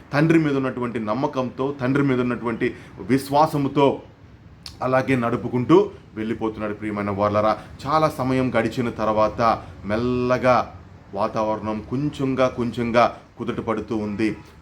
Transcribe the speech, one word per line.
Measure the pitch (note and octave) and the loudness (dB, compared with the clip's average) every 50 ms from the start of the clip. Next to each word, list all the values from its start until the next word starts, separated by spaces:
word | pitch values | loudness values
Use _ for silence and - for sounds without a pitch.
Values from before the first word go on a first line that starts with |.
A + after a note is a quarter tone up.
| - - | -10 -2
తండ్రి | - C#3 D#3 D#3+ D#3+ E3 | 0 2 4 6 4 4
మీద | D#3 D3 C#3 | 4 2 0
ఉన్నటువంటి | C#3 C3 C3 B2 B2 B2 A#2+ G#2+ A#2+ | 0 -2 -2 -4 -4 -4 -4 -4 -4
నమ్మకంతో, | A2 G#2 A2 B2+ C#3+ D3 C#3+ C3+ B2+ A#2+ - - C3 C#3 C#3+ C#3+ | -2 -2 -2 0 -2 -2 -2 -2 -4 -4 -2 -4 -4 -4 -4 -2
తండ్రి | C3 B2+ C#3 C#3+ | 0 0 2 2
మీద | C#3 C#3 B2+ B2 | 2 2 2 2
ఉన్నటువంటి | B2 B2 A#2+ G#2+ A2+ A#2+ A#2 G#2 B2 A#2 A2 - - - - - | 0 0 -2 -2 -4 -4 -2 -2 -2 -4 -4 -6 -16 -18 -16 -8
విశ్వాసముతో | G2 F#2 B2 C3+ C#3 - C#3 D3 D#3 D#3 D#3 C#3+ C#3 C#3 C#3 D3 C#3+ C3 G#2+ - - - - - - - - - - - - - - - - - | -2 0 0 0 0 2 4 4 4 4 2 0 -2 0 4 4 4 4 4 2 -6 -18 -20 -20 -20 -20 -20 -20 -20 -20 -20 -18 -18 -16 -10 -6
అలాగే | B2+ B2+ C3 C3 C3 C3 C3+ | -2 0 2 2 2 2 2
నడుపుకుంటూ | B2 A#2 A#2 A#2+ G#2+ F#2+ A#2 B2 B2 B2 - D#3+ F#3+ G#3 G3+ - - - - - | 2 2 0 -2 -2 -4 -2 -2 -2 4 6 6 6 6 4 -4 -14 -20 -14 -8
వెళ్ళిపోతున్నాడు | G#2+ A2 A2+ A#2 G#2+ A2 A2 G#2+ G#2+ G#2+ G#2 G#2 | -6 -4 -4 -4 -2 -4 -4 -4 -4 -6 -6 -6
ప్రియమైన | G2+ G#2 G#2+ G#2 G#2 G2+ G2+ | -6 -6 -6 -4 -2 -2 -2
వాళ్ళరా. | G2+ G2 G#2 G#2 G2+ G#2+ G#2+ A2 G#2+ - - - - - - | 0 0 0 2 2 2 2 2 0 -2 -4 -16 -16 -10 -4
చాలా | C3 D3+ D#3 D#3 D3+ | 0 0 2 2 2
సమయం | - - B2+ C3 C3 C3 C3 C3 A2+ | 0 -2 -2 0 0 0 0 2 2
గడిచిన | A2+ A2+ A2+ - B2+ A#2+ A#2 | 0 0 0 0 -2 -4 -4
తర్వాత | A2 A2 A2 G#2+ G#2+ G#2+ G#2+ G#2+ - B2 A#2+ A2+ G2+ - - - - - F2 | -2 -2 0 0 2 2 2 2 2 2 2 2 2 0 -4 -14 -16 -12 -6
మెల్లగా | F#2+ G#2 A2+ A#2+ B2 B2 B2 B2 B2 B2+ A#2+ A#2 B2+ B2 A2+ G2 - - - - - - - - - - | -4 -2 -2 0 0 0 0 0 0 0 2 4 4 4 4 2 -2 -10 -18 -20 -20 -20 -20 -18 -8 -4
వాతావరణం | G2 G#2+ A2 - A2+ A2 G#2+ G#2+ G#2 G2 G#2+ G#2+ G#2+ G#2 - | -2 -2 -2 0 -2 0 0 -2 -2 -4 -6 -6 -6 -6 -6
కొంచెంగా | B2 C3 D3 D3 C#3+ - C3+ C3 C3 A#2 C3 B2+ | -4 -2 -4 -4 -4 -2 -2 -2 0 2 0 0
కొంచెంగా | - - A#2 A#2+ A2+ B2+ A#2+ A#2 A2+ A#2+ A#2 - - - - - - - | 0 -2 -4 -4 -2 -4 -2 0 4 4 4 4 2 -4 -18 -18 -12 -10
కుదుట | A#2+ A2+ A2+ - | -6 -6 -6 -4
పడుతూ | G2 A#2 A2 G#2+ G#2 - A#2+ | -4 -4 -4 -4 -4 -4 -4
ఉంది. | A2 G#2+ G#2 G#2 G2 A2+ G#2+ G2+ - - - - - | -4 -4 -4 -2 0 0 0 -2 -4 -12 -20 -20 -18